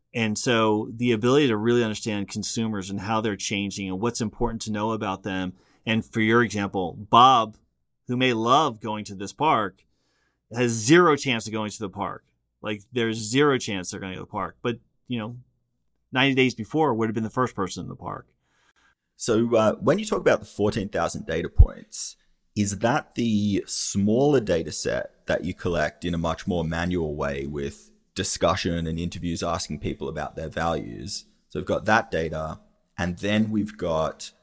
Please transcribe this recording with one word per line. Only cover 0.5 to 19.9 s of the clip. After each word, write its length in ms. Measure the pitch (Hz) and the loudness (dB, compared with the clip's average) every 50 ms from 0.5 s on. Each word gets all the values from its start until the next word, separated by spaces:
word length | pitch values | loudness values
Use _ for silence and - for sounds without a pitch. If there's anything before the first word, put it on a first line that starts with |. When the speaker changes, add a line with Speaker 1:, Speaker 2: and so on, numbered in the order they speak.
| 120 117 113 107 107 107 110 - 110 | 2 4 4 4 2 2 0 -4 -6
Speaker 1:
the 160 | 113 120 123 | -2 0 0
ability 360 | 117 107 107 120 131 147 156 127 | 2 2 4 4 4 4 4 4
to 100 | 110 104 | 2 2
really 260 | 107 117 120 123 117 | 2 2 2 2 2
understand 460 | 110 104 - - 117 107 101 98 - | 0 -2 -4 -4 -4 -4 -4 -4 -6
consumers 600 | - 107 98 - - 117 113 110 110 101 92 95 | -6 -8 -6 -4 -4 -2 -2 -2 -4 -6 -6 -6
and 100 | 98 98 | -8 -8
how 220 | 95 107 113 110 | -4 -2 -2 0
they're 140 | 107 110 101 | 0 0 -2
changing 520 | 95 - - 110 101 101 98 95 - 101 95 | -2 -4 -4 -2 -2 -2 -4 -4 -6 -6 -6
and 120 | 92 92 | -4 -2
what's 220 | 107 120 113 - | -2 -4 -2 -2
important 400 | 120 104 - - 120 113 113 113 - | -4 -6 -2 -4 -4 -4 -4 -6 -6
to 80 | 110 | -6
know 200 | 107 107 104 113 | -4 -2 -2 -2
about 320 | 113 107 110 101 95 98 - | -2 -4 -4 -6 -6 -6 -6
them. 300 | 104 95 92 92 92 92 _ _ _ _ _ _ | -6 -4 -4 -4 -4 -8 _ _ _ _ _ _
And 200 | 117 113 113 110 | 0 0 0 0
for 160 | - - 117 | -2 0 2
your 220 | 110 110 113 120 120 | 2 4 6 4 4
example, 520 | 113 110 104 101 95 - 98 92 - - - 104 - | 2 0 -2 -4 -2 -2 -2 -4 -4 -6 -10 -2 6
Bob, 480 | - 117 123 131 131 120 110 107 107 _ _ _ _ _ _ _ _ _ _ - | 8 10 10 10 10 6 4 0 -4 _ _ _ _ _ _ _ _ _ _ -6
who 80 | 123 | -2
may 180 | 123 127 127 120 | 2 2 2 2
love 460 | 113 113 117 131 147 151 139 113 104 | 2 4 4 6 6 4 2 0 -4
going 260 | - 110 107 107 104 | -6 -6 -6 -6 -6
to 100 | 104 104 | -10 -10
this 180 | 95 101 95 - | -10 -10 -10 -4
park, 520 | - 139 156 143 113 104 92 - _ _ _ _ _ _ _ _ _ _ _ _ _ _ _ 110 | -2 2 2 2 2 0 -2 -6 _ _ _ _ _ _ _ _ _ _ _ _ _ _ _ -2
has 180 | 120 123 120 | -2 0 0
zero 440 | 117 113 107 120 156 175 180 170 147 | 0 -2 4 6 6 8 8 6 4
chance 320 | 139 - 139 120 113 - 110 | 2 0 -2 -2 -2 -4 -4
of 60 | 107 | -6
going 180 | 110 107 104 | -4 -4 -6
to 80 | - - | -6 -8
the 100 | 110 95 | -8 -8
park. 340 | 92 98 98 92 98 - - _ _ _ _ _ _ _ | -6 -6 -6 -6 -6 -10 -16 _ _ _ _ _ _ _
Like, 220 | - 107 107 104 - _ | -8 -8 -8 -8 -10 _
there's 260 | - 123 113 113 110 113 | -2 -2 0 0 0 -2
zero 400 | 110 107 117 135 147 147 135 123 | -4 0 4 4 6 6 4 2
chance 320 | - - 104 95 90 - | -2 -4 -6 -6 -6 -6
they're 100 | - 95 | -10 -10
gonna 140 | 98 95 92 | -10 -10 -10
go 60 | 87 | -10
to 60 | - | -12
the 60 | - | -10
park. 260 | - 104 92 82 - _ | -8 -6 -6 -6 -8 _
But, 160 | - 123 120 117 _ _ _ _ _ _ | -4 -4 -4 -4 _ _ _ _ _ _
you 100 | 127 117 | -6 -6
know, 200 | 107 113 120 123 - _ _ _ _ _ _ _ _ _ _ _ _ _ | -6 -8 -10 -14 -18 _ _ _ _ _ _ _ _ _ _ _ _ _
ninety 240 | - 131 131 139 135 | 0 2 2 4 4
days 180 | 131 131 127 117 | 4 4 4 2
before 400 | - 110 - - 156 160 143 117 | -2 -8 -4 0 2 2 2 2
would 160 | 110 113 113 | 2 0 0
have 60 | 107 | 0
been 80 | 117 113 | -2 -4
the 60 | 107 | -2
first 260 | - 127 127 113 - | 0 0 0 0 0
person 280 | - 95 90 - 95 85 | -4 -4 -4 -4 -8 -10
in 60 | - | -10
the 60 | 90 | -12
park. 320 | - 87 95 98 - - _ _ _ _ _ _ _ _ _ _ _ _ _ _ _ _ _ _ | -12 -10 -10 -10 -12 -14 _ _ _ _ _ _ _ _ _ _ _ _ _ _ _ _ _ _
Speaker 2:
So, 400 | _ - - 113 110 117 117 120 | _ -2 2 2 4 4 4 4
uh, 200 | 110 110 107 - | 4 4 4 2
when 240 | - 95 127 | 2 2 2